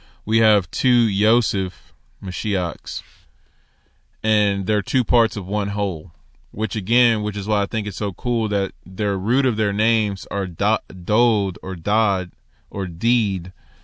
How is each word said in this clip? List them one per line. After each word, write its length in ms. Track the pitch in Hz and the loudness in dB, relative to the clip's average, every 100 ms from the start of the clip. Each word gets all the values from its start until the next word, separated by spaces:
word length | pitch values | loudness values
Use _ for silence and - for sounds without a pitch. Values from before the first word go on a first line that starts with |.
| - - - | -20 -12 0
we 140 | 113 | 4
have 300 | 110 104 - | 4 4 2
two 380 | - 131 120 113 | 0 4 4 4
Yosef 840 | 98 107 120 113 98 95 - - - _ - | 2 4 4 2 -2 -4 -6 -20 -20 _ -12
Mashiachs. 800 | 95 - 107 95 87 - - - - - - _ _ _ _ _ _ _ _ _ 110 | -8 -6 -2 -2 -2 -6 -12 -14 -14 -20 -20 _ _ _ _ _ _ _ _ _ 0
And 400 | 107 104 98 95 | 2 2 0 0
they're 160 | 104 | 0
two 220 | - 131 | 0 0
parts 340 | 117 120 113 104 | 4 4 2 -2
of 80 | 92 | -4
one 220 | 104 101 | -2 -2
whole, 440 | 104 101 80 82 - - - - | -2 -2 -4 -10 -20 -20 -20 -12
which 260 | 101 107 110 | -6 -4 -4
again, 460 | 95 120 120 110 | 0 2 2 0
which 160 | 104 104 | -2 -4
is 100 | 98 | -2
why 140 | 104 | 0
I 60 | 101 | 0
think 180 | 110 104 | -4 -6
it's 120 | - | -4
so 140 | 104 | -6
cool 360 | - 123 120 110 | -4 -2 0 0
that 220 | 101 98 - | 0 -2 -6
their 360 | 90 95 104 95 | -12 -4 -2 0
root 260 | 101 131 131 | 0 2 2
of 100 | 107 | 0
their 160 | 104 | 0
names 540 | 101 113 113 107 95 - | 0 0 0 0 -4 -6
are 160 | 101 92 | -6 -4
Do-, 320 | 82 101 110 - 92 | -2 0 0 -4 -10
Dod 560 | 87 107 120 107 98 82 | 0 2 4 2 0 -4
or 140 | 95 90 | -8 -6
Dod 560 | 101 110 107 95 90 - _ _ _ | -2 0 2 0 -4 -12 _ _ _
or 160 | 101 92 | -6 -6
Deed, 680 | 82 113 123 107 95 90 - - - | -2 2 2 2 -2 -6 -14 -20 -20